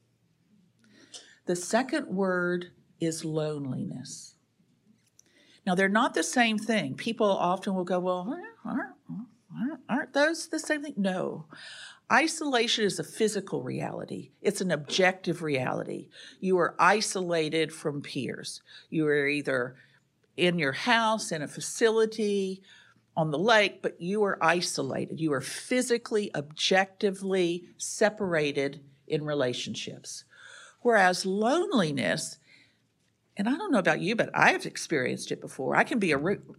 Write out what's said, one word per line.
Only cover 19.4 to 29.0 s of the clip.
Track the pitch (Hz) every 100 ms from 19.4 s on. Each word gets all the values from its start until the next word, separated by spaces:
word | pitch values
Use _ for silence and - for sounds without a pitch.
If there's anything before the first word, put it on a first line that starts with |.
| 139 131 123 - _ _ _ _ _ -
in | 180 175
your | 139
house, | 135 247 233 220 220 -
in | 160
a | 139
facility, | - - - 226 220 220 220 208 202 190 190 - - - _ _ -
on | 156
the | 143
lake, | 208 220 196 -
but | - -
you | 170 208
are | 202 -
isolated. | 165 180 175 - 135 117 - 147
You | 156
are | 135
physically, | - - - 254 254 233 - 220 208
objectively | - 143 - - 190 190 - 208 190 190 190 175 175 - -
separated | - - 214 214 196 165 151 139 139 - - _